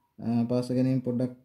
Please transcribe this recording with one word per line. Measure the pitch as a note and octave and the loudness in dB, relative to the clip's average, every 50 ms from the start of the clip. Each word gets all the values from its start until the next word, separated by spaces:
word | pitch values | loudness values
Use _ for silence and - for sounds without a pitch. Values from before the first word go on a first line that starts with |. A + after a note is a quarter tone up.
| _ _ _ - | _ _ _ -8
අ, | G#2+ A2+ A#2 A#2 A#2 | -4 -2 0 0 0
පාස | A#2 B2 B2 B2 - | 2 0 0 0 0
ගැනීම | B2+ B2+ C3 C3 C3 C3 | 0 2 2 2 2 0
පොඩ්ඩක් | B2 B2+ A#2+ A#2+ B2+ B2 - - | 0 -2 -2 0 -2 -2 -4 -10